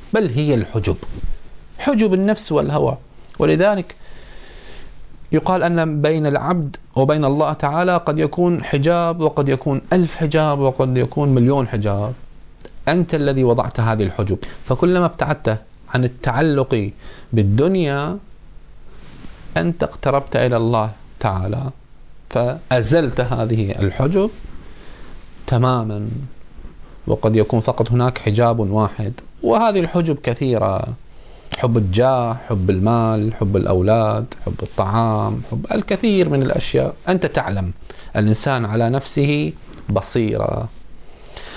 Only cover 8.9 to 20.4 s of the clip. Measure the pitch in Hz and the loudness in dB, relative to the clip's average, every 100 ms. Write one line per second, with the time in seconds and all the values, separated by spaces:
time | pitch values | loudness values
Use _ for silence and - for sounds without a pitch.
8.9 | 170 170 170 156 147 139 135 151 135 - | 2 2 2 0 2 0 0 0 -2 2
9.9 | 180 165 - 160 156 151 143 135 131 131 | 2 2 0 0 2 2 2 2 2 2
10.9 | 127 120 - 143 131 120 139 117 110 104 | 2 0 0 4 6 6 4 0 -2 -2
11.9 | 101 107 127 - - - - - - - | -2 -4 -6 -14 -18 -20 -20 -18 -6 0
12.9 | 170 180 156 143 131 123 120 123 - 113 | 0 2 0 2 4 4 4 0 0 0
13.9 | 110 95 - 98 92 - - - 127 175 | 2 0 0 -2 -2 -4 -10 -4 2 4
14.9 | 180 170 - 143 147 - 110 - - - | 4 2 0 -2 0 0 -2 -6 -20 -4
15.9 | 123 123 - 131 135 160 143 131 120 101 | 0 0 -2 -2 2 2 2 2 0 -2
16.9 | - - - - 117 101 107 160 190 156 | -6 -16 -16 -2 2 4 4 4 4 2
17.9 | 139 147 202 - - - - - - - | 0 -2 -6 -10 -20 -20 -20 -20 -18 -18
18.9 | - - - - - - 160 170 170 - | -16 -18 -16 -16 -14 -6 -2 -2 -2 -4
19.9 | - 139 135 135 120 | -2 0 0 0 0